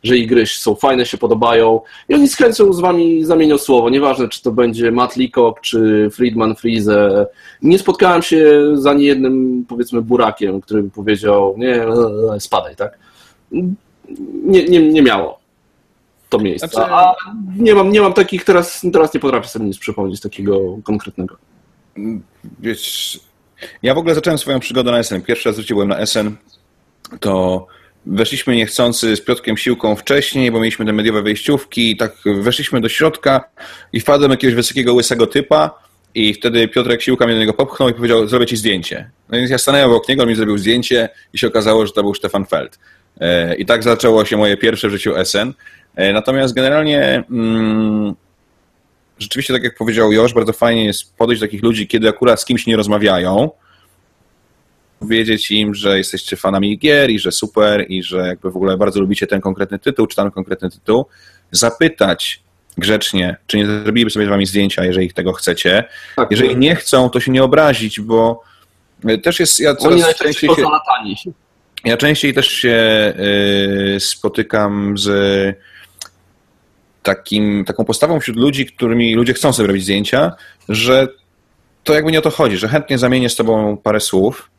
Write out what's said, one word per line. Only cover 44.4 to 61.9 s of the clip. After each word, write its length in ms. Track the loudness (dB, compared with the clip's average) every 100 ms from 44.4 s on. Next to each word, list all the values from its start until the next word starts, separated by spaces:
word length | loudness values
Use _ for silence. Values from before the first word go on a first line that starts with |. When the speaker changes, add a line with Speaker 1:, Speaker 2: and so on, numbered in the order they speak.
| 0 2
Speaker 2:
pierwsze 320 | 0 0 -4
w 20 |
życiu 260 | -4 -4 -2
S 180 | -2
N. 200 | -2 -4 -10 -20 _ _ -2
E, 160 | 0
natomiast 420 | 0 0 0 0
generalnie, 720 | 0 0 0 0 0 2 0 -4
mm, 840 | -4 -2 0 0 0 0 -2 -4 -8 _ _ _ _ _ _ _ _ _ _
rzeczywiście, 340 | -10 -8 -4
tak 120 | -4
jak 120 | -4 -4
powiedział 360 | -4 2 4
Josz, 220 | 4 4
bardzo 180 | 2 -2
fajnie 320 | 0 0 2
jest 320 | -2 -4 -12 _
podejść 240 | -2 0
do 60 | -4
takich 160 | -2
ludzi, 240 | -2 -2 -2
kiedy 220 | 0 0
akurat 320 | 2 2 2
z 40 |
kimś 220 | 0 -4 0
nie 100 | -2
rozmawiają, 720 | 0 0 2 0 0 0 -2 _ _ _ _ _ _ _ _ _ _ _ _ _ _ _
powiedzieć 500 | -2 -2 0 -2 -2
im, 240 | -2 -2
że 240 | -2 0 0
jesteście 380 | -2 -8 -10 -6
fanami 420 | -2 -2 -2 -2
gier 320 | 2 2 2
i 80 | 0
że 140 | -4
super, 540 | -6 -4 0 2 2 -2
i 140 | -8
że 240 | -6 -6 -4
jakby 240 | -6 -8
w 60 | -2
ogóle 200 | -2 0
bardzo 240 | 0 0
lubicie 260 | -2 -2 -4
ten 140 | -4
konkretny 380 | -4 -6 -6 -4
tytuł, 280 | -4 -2 -2
czy 100 | -2
tam 140 | -4
konkretny 400 | -6 -8 -8 -8
tytuł, 360 | -10 -2 -2 -2 _ _ _ _
zapytać 920 | -2 -2 0 -2